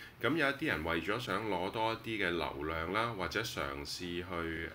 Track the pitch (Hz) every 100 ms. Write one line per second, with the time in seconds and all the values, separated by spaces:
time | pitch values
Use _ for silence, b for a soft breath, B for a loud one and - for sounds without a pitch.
0 | B - 117 160 139 135 156 82 80 85
1 | 82 113 120 95 110 90 92 113 113 110
2 | 113 110 90 85 73 69 76 82 82 104
3 | 117 107 85 101 117 90 71 69 71 -
4 | 87 87 87 85 82 80 80